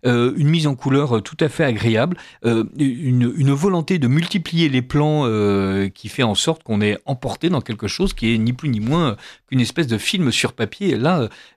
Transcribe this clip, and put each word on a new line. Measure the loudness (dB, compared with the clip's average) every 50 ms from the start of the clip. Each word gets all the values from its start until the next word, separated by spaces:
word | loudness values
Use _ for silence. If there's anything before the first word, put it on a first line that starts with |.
| 2
euh, | 2 2 2 2 2 2
une | 2 2 2
mise | 2 2 2
en | 0 -2
couleur, | -2 -2 0 2 2 2 2 0
euh, | -2
tout | -2 -4 -4 -2
à | -2 -2
fait | 0 0 0
agréable, | 0 0 0 0 2 2 2 2 0 -2 -6 -10 -20 -20 _ -2
euh, | 0 0 0 0 -2 -2
une, | -2 -2 -2 -2 -2 -2 0 2 2 2 2 0
une | 2 2 2
volonté | 2 2 2 0 0 0 0 0 0
de | 0 2
multiplier | 2 2 2 0 0 -4 -4 -4 -2 0 2 2 2
les | 2 0 -2
plans, | 0 0 0 2 2 2 0 0
euh, | 0 0 2 2 2 2 2 0 0 0 0 -2 -2
qui | -4 -10 -16
fait | -12 -4 -2
en | 0 0 0
sorte | 0 0 -2 -2 -4
qu'on | _ -4 0 0
est | 2 0 0 -2 _
emporté | -6 -6 -6 -4 -8 -6 -2 -2 0
dans | 0 -2
quelque | -2 -4 -8 -6 -6
chose | -8 -4 -2 -2 -2 -2
qui | -2 0 0
est | 2
ni | 2 0 0 -2
plus | -2 -2 -2
ni | -2 -2
moins | 0 0 0 2 2 0 -2 -4 -10 -20 -20 _ _
qu'une | _ 0 0
espèce | 0 0 0 -2 -2
de | 0 0
film | -2 -2 -2 -2 0 0 0
sur | 0 0 -2 -2 -2
papier. | -4 -6 -6 -4 -4 -2 0
Et | 0
là, | 2 2 2 2 2
euh, | 0 -4 -6 -14 -20 -20 _